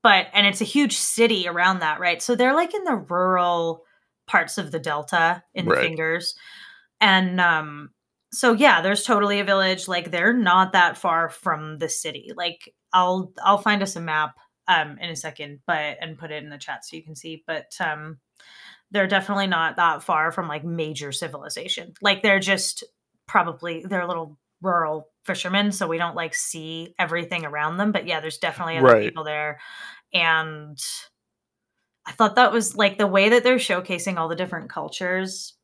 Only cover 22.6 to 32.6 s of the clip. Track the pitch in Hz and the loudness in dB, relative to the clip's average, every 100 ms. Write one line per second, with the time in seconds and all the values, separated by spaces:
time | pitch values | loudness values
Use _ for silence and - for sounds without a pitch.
22.6 | - - - _ _ _ - 190 170 - | -2 -6 -14 _ _ _ 0 0 0 -6
23.6 | 170 165 185 190 175 170 160 147 _ _ | -10 -8 -4 -4 -2 -4 -8 -16 _ _
24.6 | 185 175 160 156 156 _ - 180 180 196 | 0 2 0 -4 -10 _ -6 -6 0 2
25.6 | 208 196 175 165 170 160 165 - - 160 | 2 0 -2 0 -2 -2 -6 -6 -6 -8
26.6 | 160 165 165 - 175 185 170 175 151 147 | -10 -10 -10 -4 -2 -2 -4 -6 -6 -4
27.6 | 151 175 208 196 170 160 160 - 170 - | -2 0 0 0 -2 -4 -4 -6 -6 -4
28.6 | 165 165 131 113 104 160 151 151 151 143 | -4 4 8 8 4 -6 -8 -6 -6 -8
29.6 | - - - - _ 180 165 160 160 151 | -16 -18 -18 -20 _ 0 2 2 -2 -10
30.6 | 151 143 - - - _ _ _ _ _ | -14 -10 -10 -10 -14 _ _ _ _ _
31.6 | _ _ _ _ - - 220 339 240 226 | _ _ _ _ -18 0 2 6 4 4